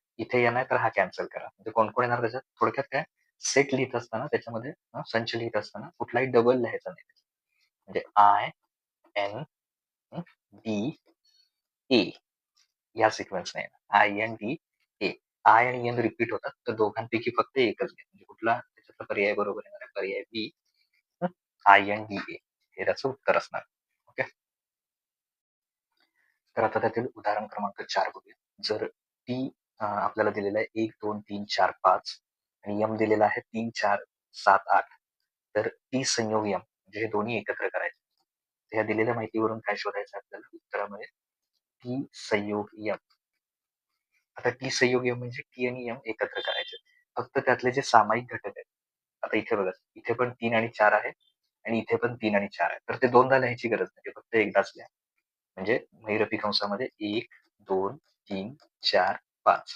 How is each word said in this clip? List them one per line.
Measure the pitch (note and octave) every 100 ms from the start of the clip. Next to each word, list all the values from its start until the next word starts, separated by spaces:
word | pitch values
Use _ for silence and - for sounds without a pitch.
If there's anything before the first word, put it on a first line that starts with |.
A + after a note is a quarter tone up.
| _ -
इथे | A2+ B2
एन | A#2+ A#2+
आहे | C3
तर | B2
हा | A#2
कॅन्सल | G2+ F#2 - F2+
करा. | -
म्हणजे | - - A2+
कोण | A2+ G#2+
कोण | B2
येणार | B2 A#2+
त्याच्यात? | A#2 B2+ - _
थोडक्यात | A2 B2 -
काय, | C3+ E3 _ _ _
सेट | - C3+ C#3
लिहित | C3 B2 A#2+
असताना | A#2 A2+ D3
त्याच्यामध्ये, | A2+ - A#2 B2 E3+ _
अ, | B2+ D3+
संच | A2+ A2+
लिहित | A#2 A#2 G#2+
असताना | G#2 G#2 C#3 -
कुठलाही | - A#2+ C3
डबल | B2 A#2+ B2+
लिहायचा | A#2 G2+ -
नाही. | F2 _ _ _ _ _ _ _ _ -
म्हणजे | G2 - -
आय | G#2 G2+ B2+ - _ _ _ _ _ G#2
एन, | G2+ G#2+ D3+ _ _ _ _ _ _
अ, | - E3+ _ _
डी | G#2 A2+ G#2 A#2+ - _ _ _ _ _ _ _ _ -
ए | B2+ F2+ - _ _ _ _ _ _ _
या | A#2 A2
सिक्वेन्सने | - G2 F#2+ F2 -
येणार. | - _ _ G#2
आय | G#2 G2+
एन | A2+
डी | A2+ G#2+ - _ _ _ _
ए. | F#2+ - _ _
आय | A2 A2 B2
आणि | B2 A#2+
एन | A#2+
रिपीट | A#2 - A2+
होतात, | G#2 - - -
तर |
दोघांपैकी | G#2+ G#2 A#2 A#2 A2+ B2 A#2
फक्त | A2+ C3+
एकच | A#2+ - F#2
घ्या. | - _
म्हणजे | _
कुठला | - - A2+
त्याच्यातला | A#2 - _ - -
पर्याय | G#2+ G#2 G2+
बरोबर | G#2 G2+ G2 -
येणार | -
आहे? | - -
पर्याय | G2 G2
बी, | - A2+ G#2+ - _ _ _ _ _ _
अ, | F3 - _ _ G2+
आय | G2 G2
एन | G#2
डी | G#2 G2
ए | - - _ _ _ -
हे |
त्याचं | F#2+ F2+ C3+
उत्तर | - - -
असणार. | - - - _ _ _ _
ओके? | - - - _ _ _ _ _ _ _ _ _ _ _ _ _ _ _ _ _ _ _ _ _ -
तर |
आता | A2 A2
त्यातील | A2+ - A#2+ -
उदाहरण | G#2 G#2+ G#2+
क्रमांक | - G2+ -
चार | G#2 G2 -
बघूया. | - - _ _ _
जर | - G#2 G#2+ - _ _ -
टी, | B2+ C3 - _ _
अ, |
आपल्याला | G#2+ G2+ G#2 - G#2+
दिलेला | G#2+ G2+ G#2
आहे | A2 A2
एक, | A2
दोन, | - G#2 G#2+
तीन, | - G2+
चार, | G2+ - F#2 -
पाच | F#2 G2 - - _ _ _ _
आणि | G2+ G2+
एम | G#2+ A2
दिलेला | A2 G#2+
आहे | G#2 G2+
तीन, | - A2 A#2
चार, | - G#2 G2+ - _ _
सात, | - - G2 -
आठ. | G2+ - - _ _ _ _ _
तर | G#2 G#2+
टी | - _ C3
संयोग | C3+ - A2 A2 G#2+
एम, | F#2
म्हणजे | - _ _ G#2
हे | A2
दोन्ही | G#2+ G#2+ A2+
एकत्र | G2+ G2+ G2
करायचे. | - - - _ _ _ _ _ _ _
तर | G#2+
ह्या |
दिलेल्या | G#2+ G#2+ A2+
माहितीवरून | A#2 A2 A2+ A2 A2+
काय | - G#2
शोधायचं | - B4+ - -
आहे |
आपल्याला | - - -
उत्तरामध्ये? | E4+ - G2+ G2+ G2+ B2 _ _ _ _ _ _ _
टी | A#2+ B2+ -
संयोग | - - G#2+ G#2 G#2 G#2 G#2+
एम. | G#2+ F#2+ _ _ _ _ _ _ _ _ _ _ _ _ _ -
आता | B2
टी | A#2+ C3
संयोग | - B2+ B2+ B2
एम | A#2+
म्हणजे | B2 B2+
टी | - - B2+
आणि | B2+ A#2+
एम | A#2+ A2+
एकत्र | A2 - -
करायचे. | - - - - _ _ _ -
फक्त | A#2+ C#3
त्यातले | C3 A#2+ B2+
जे | B2+
सामायिक | - A#2 G#2 A2+
घटक | B2 A2 -
आहेत, | - - _ _ _ _ _
आता | - A2
इथे | G#2 G#2+
बघा, | F#2 - _
इथे | - -
पण | A#2 B2
तीन | A#2+ A#2
आणि | A#2 A2+
चार | - G#2+
आहे | G#2+ A#2+ - _ _ _ _ A2
आणि | A2+
इथे | A2 A2+
पण | A#2+
तीन | A#2+ A2 G#2
आणि | G2+
चार | - -
आहे. | - -
तर | A#2+
ते | B2+
दोनदा | B2 B2+ C3+
लिहायची | B2+ A#2+ A#2
गरज | G#2 F#2+ -
नाही, | G2+ -
फक्त | -
एकदाच | A2+ G2+ G2 G2 -
लिहा. | - _ _ _ _ _ _ -
म्हणजे | F#2+ B2 -
महिरपी | _ G#2+ G#2+ G#2 G#2
कंसामध्ये | G#2 G2+ G#2 G2+ B2+ -
एक, | G#2 G#2 - - _ _
दोन, | G2+ F#2+ G2 C#3+
तीन, | _ _ - G2 G2+ C#3+ _ _
चार, | - G2 F#2 - - _
पाच. | - - -